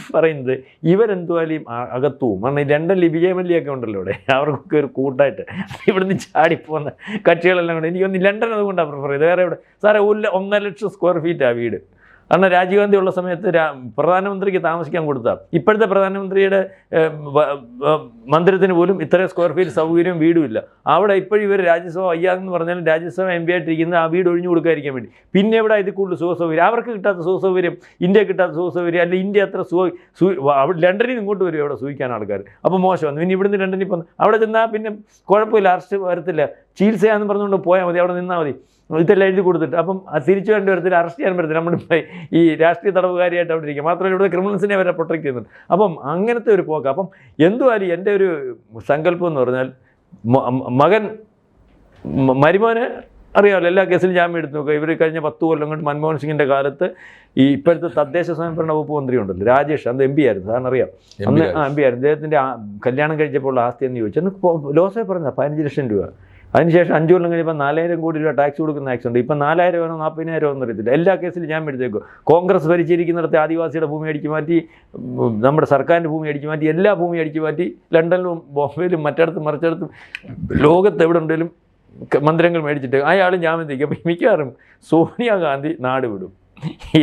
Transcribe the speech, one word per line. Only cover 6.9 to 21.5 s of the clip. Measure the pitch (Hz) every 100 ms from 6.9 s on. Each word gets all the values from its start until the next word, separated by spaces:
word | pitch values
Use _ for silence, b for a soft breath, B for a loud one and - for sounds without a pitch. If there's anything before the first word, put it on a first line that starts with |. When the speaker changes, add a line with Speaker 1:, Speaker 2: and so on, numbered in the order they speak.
| - B 208 180
Speaker 1:
കക്ഷികളെല്ലാം | 170 175 180 170 165
കൂടെ. | 160
എനിക്ക് | 180 190
തോന്നുന്നു | 190 190
ലണ്ടൻ | 208 233 214
അതുകൊണ്ടാണ് | 202 180 156
പ്രിഫർ | 143 143 139
ചെയ്തത്. | 160
വേറെ | 180 180
എവിടെ | 156 b _ 208
സാറേ | 214 208
ഒരു | 214 214
ല-, | 185
ഒന്നര | 196 208 202
ലക്ഷം | - 202 -
സ്ക്വയർ | 175 175 160
ഫീറ്റാണ് | 156 127 120
വീട്. | 117 - - b b b -
കാരണം | 165 190
രാജീവ് | 180 185 202
ഗാന്ധി | 202 196
ഉള്ള | 185 180
സമയത്ത് | 180 175 208 165
രാ-, | 156 139 123 107
പ്രധാനമന്ത്രിക്ക് | 156 185 196 196 196 180 165
താമസിക്കാൻ | 170 151 170 151
കൊടുത്ത | 135 113 95 - 170
ഇപ്പോഴത്തെ | - 214 214
പ്രധാനമന്ത്രിയുടെ, | 196 190 196 190 190 196 196 190 B _ 160
ഏ, | 160 151 147 139
വ-, | 143 143 120 123
വ-, | 143 156 139 113 135
മന്ദിരത്തിന് | 151 175 185 190 170
പോലും | 175 190 156
ഇത്രയും | 175 185
സ്ക്വയർ | - 170 156
ഫീറ്റ് | 180 131
സൗകര്യവും | 160 170 175 175
വീടും | 160 170 139
ഇല്ല. | 110 b b -
അവിടെ | 156 208 196
ഇപ്പോഴും | - 214
ഇവർ | 202